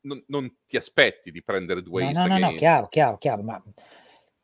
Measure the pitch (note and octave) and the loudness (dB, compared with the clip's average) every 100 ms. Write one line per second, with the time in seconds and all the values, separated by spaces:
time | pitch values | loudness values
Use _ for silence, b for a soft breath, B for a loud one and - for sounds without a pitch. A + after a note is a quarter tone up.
0 | C#3 C#3 - C#3+ B2+ _ _ A#2 - - | -14 -14 -8 -8 -8 _ _ -6 -2 2
1 | B2 - F#2 E2 - F#2+ F2 F#2 F2 F#2 | 4 2 -14 -14 -6 -4 -4 -6 -4 -4
2 | A2+ D#3+ F3+ F#3+ F3+ D#2+ D#3+ D3+ G2+ D#3 | -2 0 0 2 0 2 4 4 2 0
3 | C3 G#2 C#3+ G#2 G#2+ G2 G#2 - b b | 0 0 -4 -4 -6 -12 -16 -20 b b
4 | b b b b | b b b b